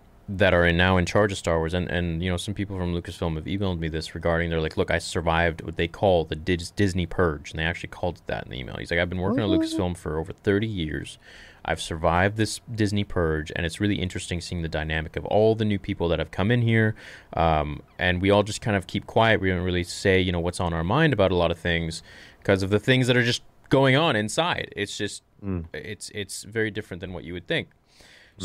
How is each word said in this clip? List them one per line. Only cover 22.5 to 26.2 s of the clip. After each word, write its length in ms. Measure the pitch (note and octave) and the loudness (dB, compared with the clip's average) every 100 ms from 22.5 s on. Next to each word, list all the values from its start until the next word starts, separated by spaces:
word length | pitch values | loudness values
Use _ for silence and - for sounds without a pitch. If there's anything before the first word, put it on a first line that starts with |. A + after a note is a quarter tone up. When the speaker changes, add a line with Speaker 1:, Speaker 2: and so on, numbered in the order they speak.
| G2 | 2
Speaker 1:
of 80 | F#2+ | 4
the 80 | G#2 | 0
things 300 | - B2+ B2 | 4 2 4
that 80 | B2 | 4
are 80 | |
just 180 | A#2+ A#2+ - _ - | 2 0 -6 _ 0
going 280 | C3+ C3+ C3 | 4 6 4
on 180 | E3 | 4
inside." 580 | A2+ G#2+ - E3+ D3+ - - | 2 0 -2 -2 -2 -6 -6
It's 200 | G2+ - | -6 -4
just, 280 | G#2 - _ _ | -6 -8 _ _
Speaker 2:
Mm. 200 | G2+ F#2 E2 | -6 -6 -6
Speaker 1:
it's, 340 | D#2 - G#2 - | -12 -12 -14 -12
it's 300 | - | -10